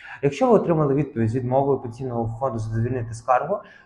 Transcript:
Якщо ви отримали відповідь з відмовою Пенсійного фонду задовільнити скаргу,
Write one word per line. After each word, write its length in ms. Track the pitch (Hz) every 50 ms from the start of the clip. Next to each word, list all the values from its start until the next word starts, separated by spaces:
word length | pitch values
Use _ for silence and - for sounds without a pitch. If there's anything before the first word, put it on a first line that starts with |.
| - - - -
Якщо 260 | - 143 143 - 254 254
ви 60 | 233
отримали 400 | 190 - 165 170 160 151 139 135
відповідь 360 | 143 139 - - 113 113 113
з 60 | 113
відмовою 440 | 131 123 123 127 135 139 139 139 -
Пенсійного 580 | - 120 110 117 139 127 120 117 117 113 - -
фонду 200 | 135 135 117 113
задовільнити 540 | 107 110 110 113 113 123 127 131 113 113 113
скаргу, 440 | 113 - - 127 127 139 156 196 220 - - - - -